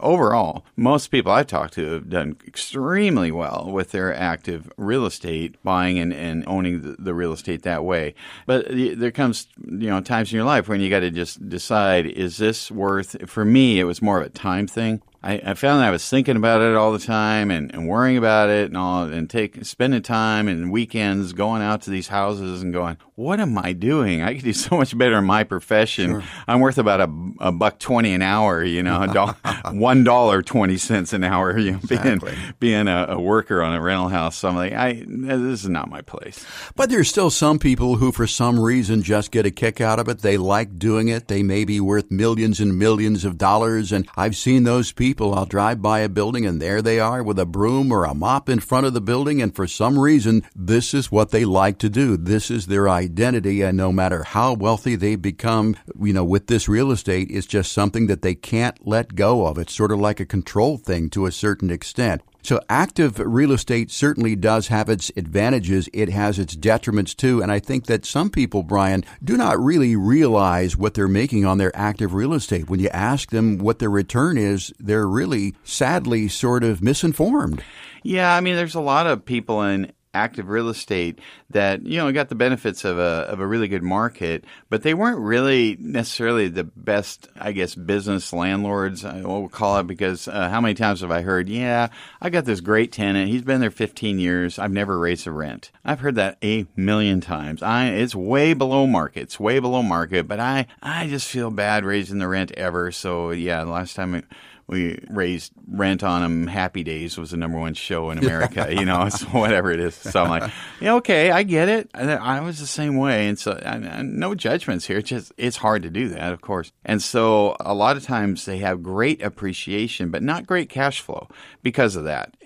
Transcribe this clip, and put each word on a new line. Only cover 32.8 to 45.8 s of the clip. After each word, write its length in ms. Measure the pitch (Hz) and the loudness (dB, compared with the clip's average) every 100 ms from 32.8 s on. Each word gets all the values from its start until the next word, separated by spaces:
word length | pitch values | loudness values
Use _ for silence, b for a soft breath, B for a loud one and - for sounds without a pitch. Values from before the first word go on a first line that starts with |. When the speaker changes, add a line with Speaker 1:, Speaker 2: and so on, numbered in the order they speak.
| 104 | 2
Speaker 1:
a, 180 | 87 85 | 2 0
a 120 | 90 | -2
worker 420 | 90 107 - 95 | 0 0 2 0
on 120 | 82 | 0
a 60 | 82 | 0
rental 280 | 87 95 92 | 0 0 0
house." 280 | 92 82 - | 0 -2 -2
So 120 | 95 | -2
I'm 40 | |
like, 200 | 87 92 | -2 -2
"I, 280 | 110 127 117 - | -2 -2 -4 -8
this 560 | 113 131 131 123 117 | -8 -4 -2 -2 -4
is 40 | 95 | -4
not 220 | 82 - | -4 -6
my 120 | 76 | -12
place." 440 | - - - - B B B - | -14 -16 -16 -18 B B B -2
Speaker 2:
But 120 | 269 | 2
there's 200 | 240 - | 4 4
still 220 | 202 175 | 4 2
some 280 | - 151 151 | 4 4 4
people 380 | 139 127 123 120 | 4 4 2 4
who, 160 | 127 | 2
for 160 | - 113 | 2 0
some 320 | - 120 120 | 2 2 4
reason, 420 | 113 127 107 110 | 4 2 2 2
just 300 | 90 107 101 | 2 0 2
get 140 | 117 101 | 2 0
a 40 | |
kick 300 | - 113 - | 2 -2 0
out 180 | 113 110 | 0 2
of 100 | 117 | 0
it. 120 | 110 | 0
They 160 | 104 101 | 2 2
like 420 | 92 101 107 90 | 2 2 0 -2
doing 300 | 110 110 110 | 0 2 2
it. 180 | 113 113 | 0 -2
They 160 | 101 | 0
may 220 | 98 98 | 2 0
be 160 | 104 104 | 0 0
worth 320 | 98 104 - | 2 2 0
millions 480 | 95 113 113 110 101 | 2 2 2 2 2
and 180 | 104 92 | 2 4
millions 460 | 107 107 110 104 | 4 4 2 0
of 140 | 95 85 | -2 0
dollars. 520 | 95 107 113 110 95 | 4 4 4 0 0
And 160 | 101 92 - | -2 -2 -2
I've 200 | 104 101 | -2 0
seen 260 | 127 131 | 4 6
those 300 | 120 123 113 | 6 2 0
people. 240 | - 127 135 | 0 0 0
I'll 300 | 104 98 90 | 0 0 0
drive 340 | 98 107 117 | 0 0 0